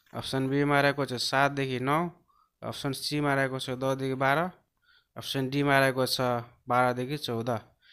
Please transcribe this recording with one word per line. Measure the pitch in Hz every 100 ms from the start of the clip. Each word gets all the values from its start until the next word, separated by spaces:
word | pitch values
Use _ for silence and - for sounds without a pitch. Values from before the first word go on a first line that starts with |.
| _
अप्सन | - - 131 131
बीमा | 139 143 143
रहेको | 139 143 127
छ | 120
सातदेखि | - 135 143 139 135 123
नौ, | 131 156 175 - _ _ _ _
अप्सन | 117 - 139
सीमा | 131 - 147 143
रहेको | 135 135 131
छ | 135 127
दसदेखि | 135 135 135 131
बाह्र, | 135 147 180 - _ _ _ _ _ -
अप्सन | - 139 131
डीमा | 143 143 135
रहेको | 135 131 127
छ | - 127 120 117 _ -
बाह्रदेखि | 123 127 123 127 147
चौध। | - 117 117 113 - _ _